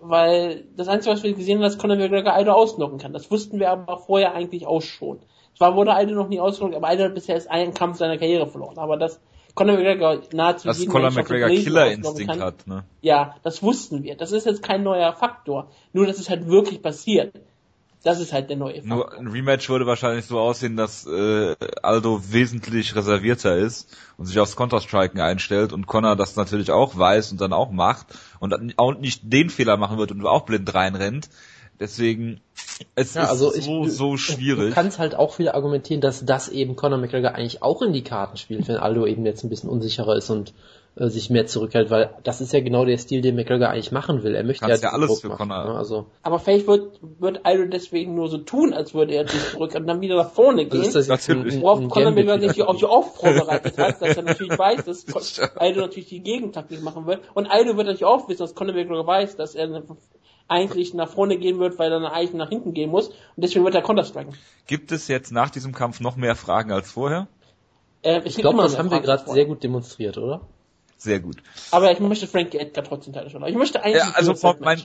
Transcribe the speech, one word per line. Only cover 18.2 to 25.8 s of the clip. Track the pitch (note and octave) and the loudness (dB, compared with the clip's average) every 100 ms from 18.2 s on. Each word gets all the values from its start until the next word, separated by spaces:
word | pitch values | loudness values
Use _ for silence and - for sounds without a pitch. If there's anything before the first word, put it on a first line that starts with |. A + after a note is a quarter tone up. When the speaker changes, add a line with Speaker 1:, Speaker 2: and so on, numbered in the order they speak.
Speaker 1:
ist | E3+ | -2
halt | C#3+ C3+ | -4 -4
der | C#3+ | -6
neue | C3+ - | -6 -8
Faktor. | G#2 A#2+ | -4 -4
Speaker 2:
Nur | - | -4
ein | - A#2+ | -8 -10
Rematch | A#2 C3+ C3 - | -4 0 0 2
würde | C3 B2 | 0 2
wahrscheinlich | A#2 B2 A#2 A2+ | 0 0 -2 -4
so | A#2+ | 0
aussehen, | A#2 A#2 B2 A2 | 0 0 -4 -2
dass, | G#2+ A2 - | -4 -6 -8
äh, | E2+ G#2 G#2+ F#2+ D2+ - - | -2 0 2 0 -2 -8 -4
Aldo | - A2+ A2+ G#2+ F#2+ | 0 2 2 -2 0
wesentlich | A2+ B2 A#2 A2 A2+ G#2 | 2 2 0 -4 -4 -2
reservierter | G#2+ G2+ G2+ G#2+ B2 G2+ F2 | -2 0 0 2 0 2 2
ist | A2 A#2+ - - - - | 0 -4 -16 -20 -20 -14
und | F2+ | -2
sich | G2+ | 2
aufs | G#2 - | 2 0
Counter-Striken | B2 A#2 - G2+ F#2 F#2+ | 0 0 0 0 0 0
einstellt | D#2+ F#2 - G2+ G#2+ | -2 -2 0 0 0
und | F#2+ | -2